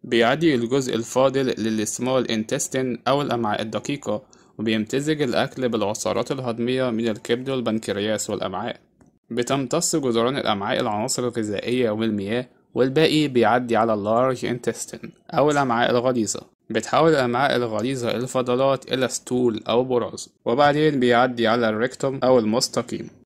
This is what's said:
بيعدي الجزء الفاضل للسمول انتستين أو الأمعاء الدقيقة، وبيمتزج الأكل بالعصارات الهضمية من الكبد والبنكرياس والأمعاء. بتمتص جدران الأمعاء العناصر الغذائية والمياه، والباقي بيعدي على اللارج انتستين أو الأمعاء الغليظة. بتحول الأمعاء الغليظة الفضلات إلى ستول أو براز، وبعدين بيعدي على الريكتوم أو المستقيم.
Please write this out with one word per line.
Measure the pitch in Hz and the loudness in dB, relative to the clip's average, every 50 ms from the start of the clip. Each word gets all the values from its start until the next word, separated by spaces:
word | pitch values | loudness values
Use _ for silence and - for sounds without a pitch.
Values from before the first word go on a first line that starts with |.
| - | -4
بيعدي | 117 123 117 117 117 135 151 165 165 143 | 0 2 2 4 4 2 2 2 2 2
الجزء | 120 117 117 127 143 131 123 - | 2 0 0 0 -2 -2 -2 -4
الفاضل | 110 117 - - 123 131 135 131 135 135 | -4 -6 -2 0 2 2 2 2 2 0
للسمول | 127 - - 104 113 110 107 104 - - - 127 123 131 131 120 | 0 -2 -2 -2 -2 -2 -2 -2 -4 -4 -6 -4 0 0 0 0
انتستين | - 113 110 107 - 127 139 - - - 131 131 127 120 - - 127 | 0 -2 -4 -2 -4 -4 -4 -4 -4 -4 -4 -4 -4 -6 -4 0 0
أو | 135 143 143 | 0 0 0
الأمعاء | 135 120 120 113 107 104 107 110 | -2 -2 -2 -2 -2 -2 -2 -4
الدقيقة، | 110 107 107 - - 143 139 - - 107 104 - _ - - _ _ _ - | -4 -6 -6 -6 -6 -8 -6 -4 -6 -6 -6 -6 _ -20 -20 _ _ _ -4
وبيمتزج | 110 113 110 110 104 - - 135 147 151 156 147 147 | -2 0 0 0 0 -2 -2 -4 -2 -2 -2 0 0
الأكل | 123 107 80 120 135 - 135 131 120 | 0 0 0 0 -2 -2 -4 -2 -2
بالعصارات | 113 113 104 98 107 - - 101 98 104 123 - 147 | 0 0 -2 -2 -4 -4 -4 -2 -2 -2 -2 -4 -4
الهضمية | 135 127 123 117 110 117 123 127 131 131 127 | -6 -4 -6 -4 -4 -2 -2 0 0 -2 -2
من | 113 110 117 117 | -2 -2 -2 -2
الكبد | 107 104 - - 117 123 127 135 | -2 -4 -2 -2 -2 -2 -2 -4
والبنكرياس | 135 131 120 117 107 113 - - 98 101 101 107 110 104 - - | -4 -2 -2 -2 -2 -2 -2 -4 -4 -2 -2 -2 -2 -2 -2 -4
والأمعاء. | 104 92 - 95 92 90 110 120 - - _ _ _ _ - _ _ _ _ _ | -4 -4 -4 -6 -6 -6 -8 -8 -10 -12 _ _ _ _ -20 _ _ _ _ _
بتمتص | 120 117 120 - 135 139 135 123 - 160 175 - - | -4 -4 -2 -2 -2 -2 -2 0 -2 0 0 0 0
جدران | 160 139 127 113 113 113 123 139 | 0 0 2 2 2 2 0 0
الأمعاء | 135 - - 107 98 98 110 127 - | -2 -2 -2 -2 -2 -2 -2 -2 -2
العناصر | 127 120 104 104 110 131 - - 123 | -2 -2 -2 -2 -2 -4 -2 -2 -4
الغذائية | 120 113 120 110 104 104 95 - - 123 127 123 110 | -4 -2 -4 -4 -4 -4 -4 -4 -2 0 0 0 0
والمياه، | 107 107 113 113 107 101 98 98 110 120 127 - _ _ _ _ _ | 0 0 -2 -2 -2 -2 -4 -2 -4 -4 -4 -6 _ _ _ _ _
والباقي | - 123 135 131 151 160 - 143 156 151 143 | 0 0 2 4 2 4 4 4 2 2 2
بيعدي | 127 123 110 107 113 127 127 117 113 | 2 4 4 4 4 2 2 2 2
على | 107 110 117 110 | 2 2 2 2
اللارج | 104 98 104 110 117 127 131 131 117 - | 0 0 2 2 2 2 2 0 -2 -4
انتستين | - 120 123 - - 113 - - - - - - - - _ _ _ | -6 -6 -4 -4 -6 -6 -6 -10 -12 -12 -14 -14 -16 -20 _ _ _
أو | - 127 135 147 | 0 2 2 4
الأمعاء | 147 143 139 131 117 113 120 - | 4 2 2 2 2 2 2 4
الغليظة. | 117 123 117 131 127 120 107 98 - - - _ _ _ _ _ | 2 2 2 2 2 0 0 -2 -4 -8 -10 _ _ _ _ _
بتحول | 113 110 104 - - 131 156 165 | -4 -4 -2 0 2 4 4 4
الأمعاء | 156 139 127 123 117 120 139 143 131 | 4 4 2 0 0 2 2 2 2
الغليظة | 123 123 113 110 104 107 131 139 127 120 113 | 0 0 -2 -2 -2 -2 -2 -4 -2 -2 -2
الفضلات | 104 110 123 123 - 131 127 123 123 127 135 135 135 131 - - - | -2 -2 -4 -4 -2 -2 0 0 0 2 2 2 0 0 -2 -4 -2
إلى | 131 127 117 | -2 0 -2
ستول | - - _ - 127 127 123 120 107 - - - | -2 -6 _ -2 -2 2 2 2 0 0 -2 0
أو | 113 120 131 | 2 2 2
براز، | 131 127 120 113 - - - - - _ _ _ | 2 0 0 0 -2 -8 -12 -16 -16 _ _ _
وبعدين | 123 117 135 147 147 143 147 156 156 147 135 | -2 2 4 4 4 6 4 4 2 4 4
بيعدي | 123 123 120 117 123 131 123 117 113 | 4 4 6 6 4 2 2 2 2
على | 110 113 123 120 110 | 2 4 4 2 0
الريكتوم | 110 107 113 123 - - - 139 135 135 127 | 0 0 -2 -4 -4 -4 -4 -4 -2 0 2
أو | 127 131 127 | 4 6 6
المستقيم. | 110 107 107 120 - - - 127 120 - - - - - - - _ | 4 4 0 0 -2 -2 -4 -4 -4 -4 -8 -10 -10 -12 -16 -20 _